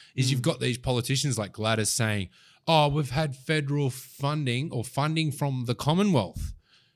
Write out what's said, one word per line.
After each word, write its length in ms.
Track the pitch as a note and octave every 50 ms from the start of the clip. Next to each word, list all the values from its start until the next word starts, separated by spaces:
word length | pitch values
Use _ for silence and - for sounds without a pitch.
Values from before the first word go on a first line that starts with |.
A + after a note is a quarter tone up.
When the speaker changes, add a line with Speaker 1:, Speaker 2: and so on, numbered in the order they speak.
| - - -
Speaker 1:
is 160 | - B2 B2+
you've 100 | C#3 A#2+
Speaker 2:
Mm. 100 | B2+ E3 -
Speaker 1:
got 80 | -
these 160 | B2 B2+ A#2+
politicians 600 | B2 - C3+ B2 A#2+ A2+ - C3+ C3+ - D3 A#2+ A2
like 140 | G#2 F2+ -
Gladys 340 | - G#2+ A2 A2+ A2 G#2+ -
saying, 400 | - - A#2 A2 G#2 G2+ F#2 F2 - - - - - _ -
"Oh, 220 | - E3 D#3 D3 D3
we've 220 | C#3 D#3 D3 B2+ B2
had 220 | D#3 D#3+ D3 B2+
federal 540 | - - - D#3 D#3 D3 C#3 C#3+ D3 C#3+ C3
funding 840 | B2 - - - - - C3+ C#3+ D3+ D#3 D3 B2+ A#2+ B2+ C#3+ E3+
or 140 | - B2+ G#2+
funding 480 | - - C#3 C#3+ D3+ D#3+ E3 D#3+ D3+ C3+
from 320 | - D3 C#3+ C3+ B2+ A#2+
the 100 | A#2+ A#2+
Commonwealth." 760 | - - C#3 D#3+ F3+ G#3 G#3 F3 B2 G2 F2 - - - - - - _ _ _ _ _ _ _